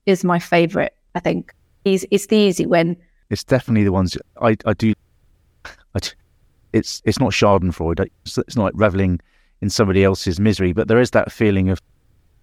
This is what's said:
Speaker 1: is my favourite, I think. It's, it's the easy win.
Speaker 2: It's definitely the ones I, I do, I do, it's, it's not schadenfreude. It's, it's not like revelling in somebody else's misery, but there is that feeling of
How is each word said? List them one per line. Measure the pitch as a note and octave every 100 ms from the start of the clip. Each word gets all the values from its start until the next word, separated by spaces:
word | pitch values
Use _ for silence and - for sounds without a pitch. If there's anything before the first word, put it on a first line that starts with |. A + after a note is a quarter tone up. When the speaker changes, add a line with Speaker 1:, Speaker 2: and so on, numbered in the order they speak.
| -
Speaker 1:
is | F#3
my | F3+ F3
favourite, | - F3+ E3+ G3 - - _
I | -
think. | E3+ F3 - _ _ _
It's, | G3 F#3+ -
it's | G3 -
the | G#3+
easy | G#3 F3 E3
win. | E3+ E3+ F3 _ _ -
Speaker 2:
It's | G#2+
definitely | - B2+ - A2
the | G2+
ones | F#2+ F#2 - - -
I, | A#2+ A2
I | -
do, | G2+ A2+ G#2 _ _ _ _ _ _ - - _
I | -
do, | - - _ _ _ _ _
it's, | A2 - -
it's | - G#2+
not | F#2
schadenfreude. | G2 G#2+ G2 F2+ E2 E2 E2+ F#2+ _
It's, | - -
it's | - A#2+
not |
like | G2 -
revelling | G#2+ F#2+ F#2+ F2 - _ _ _
in | G2
somebody | - G#2 F#2+
else's | G2 F#2+ - E2
misery, | G#2+ G2 F#2
but | F2+ G#2+
there | A2+
is | B2
that | A#2 -
feeling | - A2 G2 F#2+
of | F#2+ - _ _ _ _ _